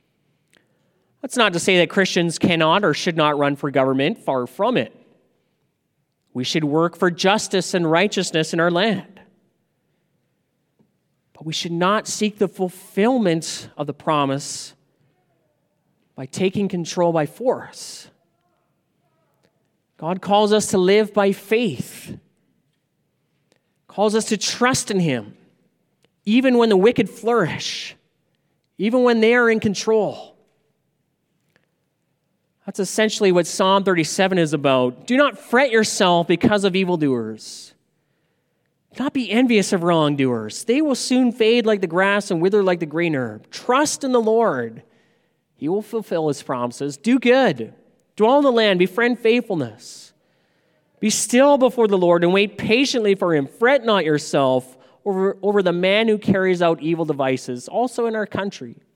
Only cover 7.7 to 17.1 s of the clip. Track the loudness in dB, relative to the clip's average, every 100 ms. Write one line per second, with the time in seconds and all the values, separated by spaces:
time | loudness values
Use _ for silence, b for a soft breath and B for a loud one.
7.7 | -2 0 2 0 -2 -4 -2 -2 0 0
8.7 | 0 0 -2 -8 -20 _ _ _ _ _
9.7 | _ _ _ _ _ _ _ _ _ _
10.7 | _ _ _ _ _ _ -16 -10 -8 -4
11.7 | 0 0 0 -4 -4 -4 -2 -4 -2 -8
12.7 | -8 -8 -2 0 2 0 -2 -4 -12 -12
13.7 | -10 -10 -6 -2 0 0 -2 -8 -14 -16
14.7 | _ _ _ _ _ _ _ _ _ _
15.7 | _ _ _ _ -18 -12 -4 -2 -2 -4
16.7 | -4 -6 -2 0